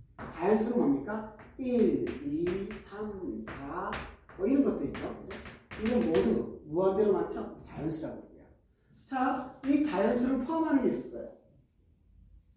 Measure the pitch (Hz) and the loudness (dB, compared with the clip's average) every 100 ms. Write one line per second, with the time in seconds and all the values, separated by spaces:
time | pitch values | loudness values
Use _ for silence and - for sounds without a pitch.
0 | - - - - 185 220 220 240 - - | -20 -14 -12 -2 4 4 4 2 4 2
1 | 208 220 - - - - 254 240 196 - | 0 -6 -8 -14 -18 -8 0 4 4 4
2 | - - 143 156 180 190 208 220 - 202 | -2 -6 -4 -2 0 -2 -4 -10 -12 -10
3 | 214 190 170 - - - 139 175 196 - | -8 -8 -8 -8 -10 -10 -10 -6 -6 -6
4 | - - - - 202 277 214 - - - | -10 -16 -18 -2 2 4 4 2 -2 -6
5 | - - - - - - - - 220 240 | -8 -10 -12 -14 -14 -18 -16 -4 0 2
6 | - 180 226 214 - - 151 160 190 196 | 4 4 4 2 -2 -8 -4 0 2 4
7 | 208 175 - - - - - 147 156 - | 4 2 0 -6 -10 -12 -16 -6 -6 -4
8 | 147 - - - - - _ _ _ _ | -8 -10 -16 -20 -20 -20 _ _ _ _
9 | - 262 269 247 - - 269 294 302 185 | -6 0 0 0 -6 -6 2 4 4 4
10 | 220 247 262 269 - 330 311 277 - - | 4 4 2 0 0 0 4 4 4 0
11 | - - - - _ _ _ _ _ _ | -4 -10 -12 -16 _ _ _ _ _ _
12 | _ - - - _ | _ -20 -20 -20 _